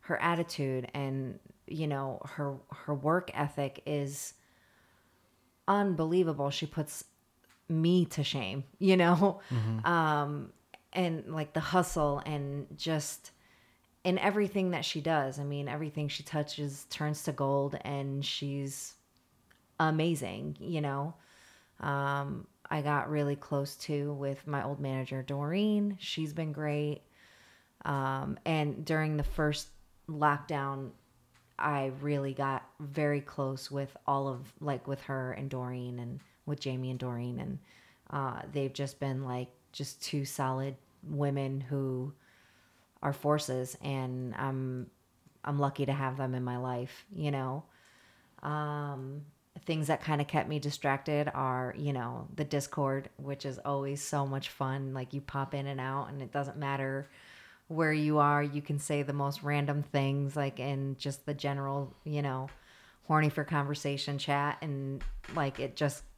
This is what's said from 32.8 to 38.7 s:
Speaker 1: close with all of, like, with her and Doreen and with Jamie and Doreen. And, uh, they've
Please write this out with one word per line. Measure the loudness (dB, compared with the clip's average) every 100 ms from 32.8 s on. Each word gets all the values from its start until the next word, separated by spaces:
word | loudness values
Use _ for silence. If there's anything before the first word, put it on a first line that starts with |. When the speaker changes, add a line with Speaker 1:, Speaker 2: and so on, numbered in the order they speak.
| -6 2 4 2
Speaker 1:
close | 0 -2 -2 -2 -4
with | -4 -4 -4 0
all | 2 2
of, | -4 -10 -6
like, | -4 -4 -4
with | -6
her | -2 -2 -2
and | -4 -4
Doreen | -4 -4 -6 -6 -6
and | -6 -8 -12 _
with | -6 -4
Jamie | -2 -2 -2
and | -2
Doreen. | -2 -2 -4 -4
And, | -6 -6 -10 -20 -20 _ _
uh, | -4 -2 -4 -4
they've | -2 -2